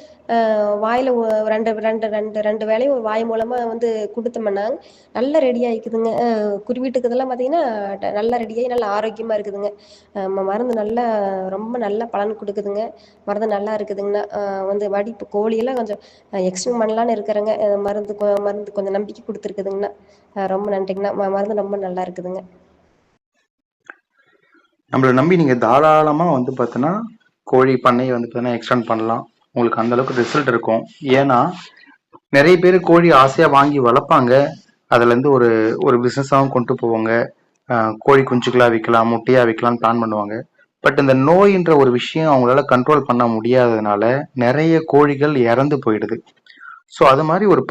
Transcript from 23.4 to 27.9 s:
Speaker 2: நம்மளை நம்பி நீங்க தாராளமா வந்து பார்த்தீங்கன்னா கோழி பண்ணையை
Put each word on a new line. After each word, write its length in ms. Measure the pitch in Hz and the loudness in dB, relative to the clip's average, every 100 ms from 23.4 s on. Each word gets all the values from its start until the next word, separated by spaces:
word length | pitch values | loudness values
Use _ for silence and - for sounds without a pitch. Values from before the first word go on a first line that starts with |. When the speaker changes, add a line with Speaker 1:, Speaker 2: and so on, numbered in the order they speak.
| _ _ _ _ - - _ _ _ _ _ _ _ _ _ | _ _ _ _ -20 -20 _ _ _ _ _ _ _ _ _
Speaker 2:
நம்மளை 220 | 127 131 | 2 4
நம்பி 220 | 127 156 180 | 4 4 4
நீங்க 200 | 143 120 | 4 2
தாராளமா 760 | 113 135 156 156 151 151 175 | 4 4 6 6 4 2 0
வந்து 200 | 131 123 | 0 -2
பார்த்தீங்கன்னா 480 | 131 120 123 151 208 233 - _ _ | -2 -4 -2 -2 -4 -8 -16 _ _
கோழி 340 | - 131 131 127 | 0 4 4 2
பண்ணையை 360 | 127 | 2